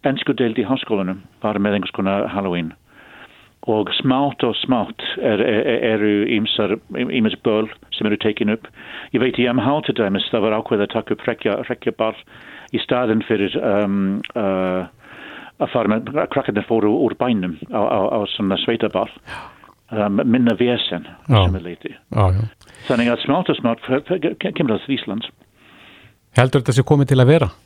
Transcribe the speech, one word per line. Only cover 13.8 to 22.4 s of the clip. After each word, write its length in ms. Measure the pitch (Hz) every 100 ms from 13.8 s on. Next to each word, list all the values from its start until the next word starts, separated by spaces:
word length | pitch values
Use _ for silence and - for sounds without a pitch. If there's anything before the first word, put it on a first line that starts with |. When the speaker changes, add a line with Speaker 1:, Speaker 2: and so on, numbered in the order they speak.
| 104 98 98 101 -
Speaker 1:
uh, 560 | - 101 95 92 92 90 _ - - - - - _
að 100 | 131
fara 180 | 123 101
með, 220 | 110 110 143 -
krakkarnir 360 | 139 131 104 98
fóru 240 | 113 104 113
úr 160 | 127
bænum 400 | 101 123 110 90 76 -
á, 140 | 113
á, 180 | 101 104 95
á 120 | 113 101
svona 280 | - 98 95
sveitaball. 560 | - 117 110 92 110 - - - - - - _ _
Um, 320 | 110 104 101
minna 320 | 120 120 120 107
vesen, 480 | 123 120 - 87 - - -
Speaker 2:
Já. 180 | 117 92
Speaker 1:
sem 100 | 90
er 60 |
leyti. 280 | 85 85 - - _
Speaker 2:
Já, 180 | 113 95
já. 120 | 92